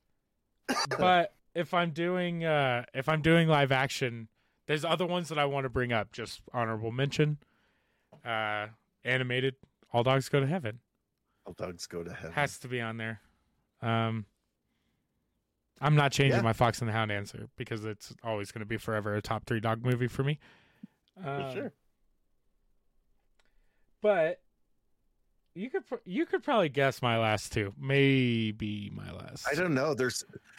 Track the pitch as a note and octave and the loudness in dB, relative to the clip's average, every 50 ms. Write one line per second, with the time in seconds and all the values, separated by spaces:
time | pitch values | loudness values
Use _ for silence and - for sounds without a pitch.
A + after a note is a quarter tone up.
0 | _ _ _ _ _ _ _ _ _ _ _ _ _ - - - - C#3+ - - | _ _ _ _ _ _ _ _ _ _ _ _ _ -6 -4 -4 -4 -4 0 2
1 | F#3 F#3 F3+ F3 E3+ D3+ - _ _ _ - E3+ E3+ - - F3 F3 E3+ D3 D#3 | 4 6 6 6 4 2 -2 _ _ _ -6 -6 -4 -2 0 0 0 0 0 -2
2 | E3+ F3 F3+ F#3 F3+ F3 F3 E3+ E3 D#3+ D#3 D3 C#3 C3 B2 A#2+ B2 - - C3 | -2 0 0 0 -2 -2 -2 -2 0 0 2 2 2 2 2 0 -2 -6 -6 -4
3 | C3+ - D#3 D#3 C#3+ D#3+ E3 E3+ E3 D#3+ D#3 C#3+ C#3+ B2+ C3+ B2+ C3+ C#3 - - | 0 0 0 2 4 6 6 8 8 6 6 6 6 6 4 4 2 0 0 -2
4 | C#3 B2 A#2 A#2 A2+ - _ _ _ _ _ _ _ - D3 D#3 C#3+ E3 D#3+ D#3 | -2 -4 -4 -6 -12 -16 _ _ _ _ _ _ _ -4 -2 -2 0 0 0 0
5 | F3 E3+ F3 F3+ E3+ D3 D#3+ D3+ D3 C#3+ C#3 C#3 C3+ C3 - B2 B2 A#2+ A#2+ A2+ | 0 0 0 -2 -2 -2 0 0 0 2 0 -2 -2 -2 0 0 0 2 2 0
6 | G2+ - - - A2+ G#2+ - - - - - B2+ A#2 A2+ A2+ G#2+ A2 A2+ A#2 B2+ | 0 -2 -6 -10 -10 -10 -12 -14 -16 -8 -4 -2 -2 -2 -2 -4 -4 -4 -2 -2
7 | C#3 C#3 - - D3+ D3+ D3+ C#3+ _ _ _ _ _ _ _ _ _ _ _ _ | -2 0 2 2 2 2 0 -2 _ _ _ _ _ _ _ _ _ _ _ _
8 | _ _ - - - A#2+ A#2 A2 A2 G#2+ G#2+ G#2+ G#2 A2 A2+ _ _ _ _ _ | _ _ -20 -14 -8 -4 -2 -2 0 0 0 -2 -4 -6 -10 _ _ _ _ _
9 | - A#2+ B2+ B2+ B2+ B2 B2 B2+ B2+ C3+ B2+ - - - _ _ _ _ - A#2+ | -2 0 0 0 0 0 0 0 0 -2 -2 -6 -12 -20 _ _ _ _ 0 2
10 | A#2 C3 C3 C3+ B2+ - - C#3+ C3+ C3+ E3 F#3+ C#3 A2 A2 A#2+ - _ _ _ | 4 4 4 4 2 2 0 0 2 2 0 -2 -4 -6 -10 -10 -14 _ _ _
11 | _ _ _ _ _ _ _ _ _ - E2 - F#2 F2+ F2+ E2+ - - - F2 | _ _ _ _ _ _ _ _ _ -16 -12 -10 -10 -10 -10 -10 -12 -12 -10 -10
12 | E2+ E2+ - - - D#2+ E2+ D3 C#3+ C#3 - - - B2 B2+ B2 A#2 A2+ A2+ A#2 | -10 -10 -10 -12 -12 -8 -4 -4 -4 -4 -6 -10 -12 -8 -6 -6 -6 -6 -6 -6
13 | A2+ A2+ A2+ A2 _ _ _ _ _ _ _ _ _ _ _ _ - A#2 A2+ A2+ | -8 -8 -10 -10 _ _ _ _ _ _ _ _ _ _ _ _ -2 0 2 2
14 | A2+ A2+ A2+ A2+ G#2 - _ _ _ _ _ _ _ _ _ _ _ _ _ _ | 2 0 -2 -4 -6 -10 _ _ _ _ _ _ _ _ _ _ _ _ _ _
15 | _ _ _ _ _ _ _ _ _ _ _ _ _ _ _ - C#3 D3 D3+ D3 | _ _ _ _ _ _ _ _ _ _ _ _ _ _ _ -2 2 4 4 6
16 | C#3+ C#3 - - C#3+ C3+ B2+ - A#2 A2+ A2+ - B2+ A#2 A2 - A#2+ A2+ G#2+ A2+ | 4 4 4 4 4 4 4 4 4 2 2 4 2 2 2 0 -2 -2 -2 -2
17 | A2 G#2 G#2 G2+ G2+ G2 - A2 G#2+ A2+ _ - B2 - A#2+ A2 G#2+ A2 G#2 - | -2 -2 -2 -4 -6 -8 -10 -14 -14 -14 _ -12 -10 -8 -8 -6 -6 -8 -10 -10
18 | - - - - - A#2 A2+ G#2 G2+ - - A2+ G#2+ G2+ A2+ G#2 - - A2 G#2+ | -14 -20 -20 -10 -6 -6 -4 -4 -6 -8 -10 -10 -8 -6 -6 -6 -4 -4 -4 -2
19 | G2+ G#2+ G#2 G#2 - - A2+ G#2+ - - B2 A2+ G#2 A2+ A2+ A#2 A#2+ B2+ B2+ A#2+ | -2 -2 -2 -2 -2 -2 -4 -4 -4 -2 -2 -2 0 0 -2 0 0 0 0 0
20 | B2+ A#2+ - - C3+ C#3 D3+ D3 - - - _ _ _ _ _ - - _ _ | -2 -2 -2 -2 -2 -2 -4 -4 -8 -16 -20 _ _ _ _ _ -20 -20 _ _
21 | _ _ _ - F#3+ C#3 C#3 - C#3 C3+ C3 G3+ C#4+ G#3+ - _ _ _ _ _ | _ _ _ -12 -10 -8 -6 -6 -6 -6 -6 -8 -8 -8 -10 _ _ _ _ _
22 | _ _ _ _ _ _ _ _ _ _ _ _ _ _ _ _ _ _ _ _ | _ _ _ _ _ _ _ _ _ _ _ _ _ _ _ _ _ _ _ _
23 | _ _ _ _ _ _ _ _ _ _ _ _ _ _ _ _ _ _ _ _ | _ _ _ _ _ _ _ _ _ _ _ _ _ _ _ _ _ _ _ _
24 | - G#3+ G3+ F3+ D#3 D#3+ F3+ - _ _ _ _ _ _ _ _ _ _ _ _ | 2 2 4 4 2 2 0 -4 _ _ _ _ _ _ _ _ _ _ _ _
25 | _ _ _ _ _ _ _ _ _ _ - E3 G3 C4 - G4 - - C4 - | _ _ _ _ _ _ _ _ _ _ -14 -12 -10 -6 -6 -8 -6 -6 -8 -10
26 | - G3 F3+ B3 E4+ - - F#4 - - C#4 A3+ F#3 D3+ B2+ C#3+ C#3 C3+ B2+ - | -8 -4 -2 -2 -2 0 -2 -2 0 0 2 2 2 2 2 2 2 2 2 0
27 | - B2 A#2 A2+ A2+ A2 G#2+ G#2+ - - - A2+ G#2 G2 G#2 - C#3 C3+ C#3 C#3 | 0 2 2 2 4 2 2 0 -2 -4 -4 -2 -2 -4 -4 -8 -4 0 4 4
28 | C#3 C#3 C3+ C3 B2+ B2 A#2 A2+ A2+ A2 G#2 A2 A2+ G#2 G#2 G#2 G#2 G2+ G2 G2+ | 6 6 6 4 4 2 2 0 0 -2 -4 -4 -6 -6 -6 -6 -8 -10 -10 -12
29 | G2+ G2 - F2+ - - - - - C3+ C#3+ D3+ F3+ F3+ D3+ C3 C3+ D#3 C#3+ A2+ | -12 -12 -14 -14 -14 -16 -14 -10 -6 -4 -2 -2 0 0 0 2 2 0 0 0
30 | B2+ B2 A2+ - - - - - - - - | 0 0 -2 -4 -8 -10 -14 -20 -20 -20 -20